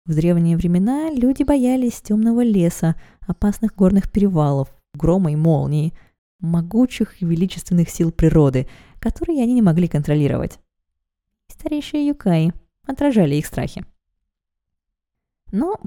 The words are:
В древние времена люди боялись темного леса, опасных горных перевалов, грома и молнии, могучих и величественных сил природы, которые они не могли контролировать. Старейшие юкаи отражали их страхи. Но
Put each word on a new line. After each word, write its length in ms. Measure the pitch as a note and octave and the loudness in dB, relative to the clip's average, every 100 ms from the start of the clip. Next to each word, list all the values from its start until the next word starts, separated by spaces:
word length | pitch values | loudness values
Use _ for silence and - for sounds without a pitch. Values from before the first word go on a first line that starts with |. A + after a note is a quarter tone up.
| - | -4
В 100 | D#3 | 0
древние 420 | E3+ E3+ E3+ E3 | 2 2 2 2
времена 520 | F3 F3 G3 C#4 D#4+ | 0 0 -2 -2 -4
люди 320 | C#4+ B3 C4+ | 0 0 0
боялись 580 | C#4 C#4+ B3 C4 B3 - | 0 2 2 0 -2 -4
темного 420 | - G#3 A3+ A#3 | -4 0 2 2
леса, 520 | B3 G3+ E3+ - E3 E3 - _ | 2 2 2 0 -2 -2 -8 _
опасных 540 | - F3+ G3+ G3+ A3 - | -10 -2 -2 -2 -4 2
горных 360 | F#3 G3 - | 2 4 0
перевалов, 600 | - G3+ E3+ D3 C#3 C3+ - _ | 0 2 2 2 0 -4 -10 _
грома 380 | C#3+ D3+ F#3 F3 | -4 0 2 0
и 40 | D3+ | 2
молнии, 580 | E3 D3+ C3+ D3 D#3 - - _ _ _ | 2 2 0 -2 -2 -6 -16 _ _ _
могучих 840 | E3+ E3+ E3+ A3 B3 - G#3+ - | -4 -2 -2 0 0 0 -6 -4
и 40 | E3+ | -2
величественных 640 | E3 F#3+ - - F3 E3 | 0 -2 -4 -2 0 0
сил 220 | - E3 | 0 -2
природы, 560 | E3 D#3+ D#3 C#3+ B2+ C3+ - - - | 2 4 4 4 2 -4 -10 -20 -8
которые 440 | A3+ - E4+ D#4 | -6 -4 -4 -2
они 100 | A#3+ | 0
не 80 | B3 | 2
могли 260 | G3+ D#3+ F3 | 4 2 0
контролировать. 720 | D3+ D3+ D3+ C#3+ B2 - - _ _ _ _ _ _ _ _ _ | -2 0 0 0 -2 -6 -10 _ _ _ _ _ _ _ _ _
Старейшие 600 | - D#4 D4+ - D4+ D4 | -14 -8 -8 -6 -4 -4
юкаи 460 | C#4+ G3 E3 E3 - - _ - | -2 0 2 0 -4 -14 _ -12
отражали 500 | C4+ C#4+ A3+ D#3+ C#3+ | -2 0 2 2 0
их 100 | D3+ | -4
страхи. 400 | - - - - _ _ _ _ _ _ _ _ _ _ _ _ _ _ _ - | -6 -8 -10 -18 _ _ _ _ _ _ _ _ _ _ _ _ _ _ _ -8
Но 280 | F#3+ D#4+ G#4+ | -4 -4 -6